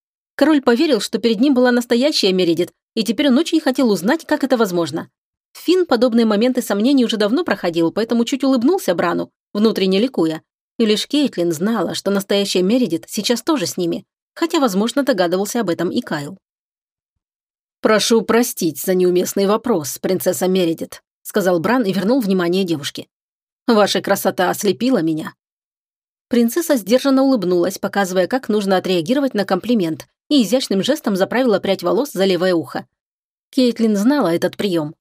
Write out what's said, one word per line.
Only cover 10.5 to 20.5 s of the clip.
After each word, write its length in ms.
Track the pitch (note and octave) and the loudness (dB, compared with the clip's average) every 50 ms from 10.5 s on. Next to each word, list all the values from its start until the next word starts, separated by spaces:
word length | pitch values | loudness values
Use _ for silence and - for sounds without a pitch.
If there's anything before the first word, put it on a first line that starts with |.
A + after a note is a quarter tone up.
| _ _ _ _ _ - | _ _ _ _ _ -2
И 60 | A#3 | 0
лишь 200 | G#3 G#3+ G#3 - | 0 0 0 -2
Кейтлин 460 | - - D4 D4 A#3+ - - F3 F3 | -2 -2 0 0 0 -2 -2 -2 -2
знала, 420 | E3 C#3+ F3 G#3+ A#3 A3 E3+ E3 E3 | -2 -2 -2 -2 -2 -2 -4 -4 -6
что 160 | - - G3 | -4 -4 -2
настоящая 520 | G3+ G3 F#3+ - G#3 G3+ G3+ G3 - G3 | -2 -2 -2 -2 -2 -2 0 0 0 0
Мередит 420 | F3+ F#3 A3+ C4 B3 F3+ D#3+ D#3+ - | 0 2 2 0 0 0 -2 -6 -6
сейчас 360 | - - A3 G3+ - A#3+ A#3 | -8 -8 -6 -2 -2 -2 -2
тоже 240 | - - D#4+ C4+ F3 | -2 -2 -2 -2 -2
с 100 | E3 - | -4 -4
ними, 280 | - F3+ E3 F3 - - _ _ _ _ _ - | -4 -4 -4 -4 -6 -8 _ _ _ _ _ -8
хотя, 240 | - E4+ E4 - E4+ | -6 -4 -2 0 0
возможно, 460 | C#4 A#3+ F#3 F#3+ G#3 A#3+ - C#4+ C#4 | 0 2 0 0 -2 -2 -2 -2 0
догадывался 560 | C4 B3+ F3+ F3+ E3+ F3 F#3 G3+ G3+ - A#3+ | 0 0 0 0 0 0 -2 -2 -2 -4 -4
об 100 | A3+ F3 | -2 -4
этом 200 | E3+ D#3+ E3+ F#3 | -4 -2 -4 -4
и 100 | - A#3 | -4 -4
Кайл. 360 | B3 - F3+ D3+ C#3+ D3+ F#3+ - _ _ _ _ _ _ _ _ _ _ _ _ _ _ _ _ _ _ _ _ _ _ _ _ _ _ _ _ | -6 -4 -6 -6 -8 -8 -12 -16 _ _ _ _ _ _ _ _ _ _ _ _ _ _ _ _ _ _ _ _ _ _ _ _ _ _ _ _
«Прошу 420 | - A3 A3 G#3 G3 - A#3 A3+ | 0 2 2 2 2 2 2 2
простить 580 | - - A3 A3+ B3 A#3+ - - G3 E3 D3 - | 2 2 2 2 2 0 -2 -4 -4 -4 -4 -4
за 140 | - G3 F#3 | -4 -2 0
неуместный 520 | F#3 F3+ F3+ F3 F3+ F#3+ F3+ - G3+ G3 | 2 2 2 2 0 0 -2 -2 0 0
вопрос, 520 | F#3+ G#3 A3+ - - A3+ E3+ D3 - - - | 0 0 0 0 0 -2 -2 -2 -6 -10 -6
принцесса 480 | - D3+ F#3 F3 - F#3 F3 - G3 | -4 -4 -2 -2 -2 -2 -2 -2 0
Мередит», 520 | F#3 | 0